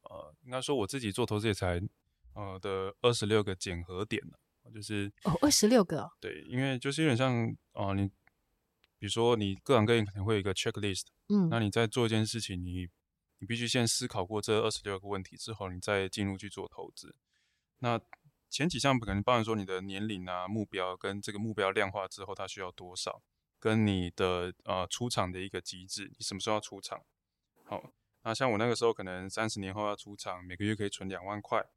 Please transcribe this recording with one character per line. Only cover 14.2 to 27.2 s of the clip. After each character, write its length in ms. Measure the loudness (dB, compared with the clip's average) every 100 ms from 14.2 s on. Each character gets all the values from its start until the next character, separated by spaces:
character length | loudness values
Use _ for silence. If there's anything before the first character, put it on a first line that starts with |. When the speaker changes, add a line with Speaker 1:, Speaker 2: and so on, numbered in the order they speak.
| -2
Speaker 1:
过 160 | -2
这 220 | 2 4
二 80 | 4
十 100 | 0
六 160 | -6 -6
个 80 | -4
问 140 | -6
题 160 | -6 -14
之 160 | -12
后， 160 | -8 -6
你 100 | -6
再 300 | 0 0 0
进 160 | 0 -2
入 100 | -2
去 140 | -8
做 180 | -10 -12
投 240 | -12 -14 -16
资。 200 | -20 -20 _ _ _ _ _ _
那 220 | 0 0 _ -20 _ _ _
前 180 | -2 0
几 120 | 2
项 200 | 4 4
可 60 | 2
能 160 | 2
包 120 | 4
含 100 | 4
说 120 | 4 0
你 80 |
的 180 | -2 -4
年 260 | -4 -6 -4
龄 200 | -4 -6
啊、 200 | -6 -4
目 180 | -4 -4
标 320 | -2 -4 -4
跟 240 | -6 -6
这 100 | -8
个 60 | -6
目 160 | -4
标 160 | 0 2
量 220 | 2 0
化 160 | -2 -6
之 180 | -10 -10
后 80 |
它 140 | -8 -8
需 120 | -8
要 120 | -10
多 240 | -10 -14 -6
少， 260 | -6 -8 _ _ _ _
跟 260 | 2 4 4
你 240 | 4 0
的， 420 | 0 2 2 -2 -8 -4
呃， 200 | -2 -2
出 220 | -4 -2
场 220 | 0 -2
的 80 | -4
一 80 | -6
个 120 | -8
机 240 | -8 -14 -12
制， 220 | -10 -12
你 160 | -10
什 100 | -8
么 60 | -4
时 100 | -2
候 60 | -2
要 40 |
出 200 | -2 -14
场。 200 | -12 -12 _ _